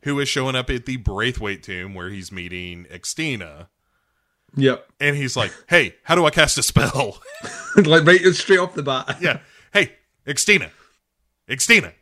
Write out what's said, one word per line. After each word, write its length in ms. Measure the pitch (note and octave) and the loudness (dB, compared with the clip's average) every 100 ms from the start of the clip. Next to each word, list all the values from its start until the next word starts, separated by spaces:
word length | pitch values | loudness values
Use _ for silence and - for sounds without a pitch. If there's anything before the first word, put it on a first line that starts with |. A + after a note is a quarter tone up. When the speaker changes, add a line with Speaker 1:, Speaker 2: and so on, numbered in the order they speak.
Speaker 1:
who 160 | C#3+ C#3+ | -4 -2
is 80 | C#3 | -2
showing 260 | C#3+ C3 B2+ | -2 -2 -2
up 140 | B2 | -4
at 160 | B2+ A#2+ | -6 -6
the 120 | B2+ | -6
Braithwaite 640 | G#2+ G2 A#2 B2 G#2 F#2+ | -4 -2 -4 -2 -6 -8
tomb 300 | - F2+ F#2 F#2+ | -10 -12 -10 -12
where 140 | F2+ | -10
he's 220 | G2+ F2+ | -12 -12
meeting 540 | G2 F2 F2+ F2+ F2 F2 | -12 -12 -10 -12 -14 -18
Xtina. 760 | F2 - - D#3+ A#2+ E2+ D2 E2+ _ _ _ _ _ _ _ _ - | -16 -12 -8 -6 -8 -10 -18 -20 _ _ _ _ _ _ _ _ 0
Speaker 2:
Yep. 320 | C3+ B2 _ _ | 2 2 _ _
Speaker 1:
And 160 | C#3+ C#3+ | -2 -2
he's 200 | C3+ B2+ | -4 -2
like, 160 | G2+ - _ | -4 -6 _
"Hey, 280 | F3 A2 _ | 2 2 _
how 120 | - E3+ | -2 2
do 100 | D#3 | 2
I 40 | |
cast 280 | E3 D3 - | 4 2 2
a 60 | |
spell?" 580 | - - C3+ C3+ A2+ - - - | 2 2 2 0 -4 -6 -20 -16
<laughs> 160 | - - | -14 -14
Speaker 2:
<laughs> 180 | - - | 2 4
Like, 280 | D#3+ E3 D#3 | 6 6 6
right 160 | F#3 F3+ | 6 6
straight 260 | - - F#3 | 2 2 2
off 140 | F3+ - | 2 -6
the 80 | |
bat. 340 | C#3+ C3 - - | -4 -6 -6 -4
Speaker 1:
Yeah. 180 | F3 B2 _ _ _ | -2 -4 _ _ _
"Hey, 200 | G3+ F#3 _ _ _ - | 0 0 _ _ _ -10
Xtina. 420 | D3 - G3 E2+ _ _ _ _ _ _ _ _ | -4 2 2 0 _ _ _ _ _ _ _ _
Xtina. 440 | C3 - A3+ G2 _ | -6 2 2 2 _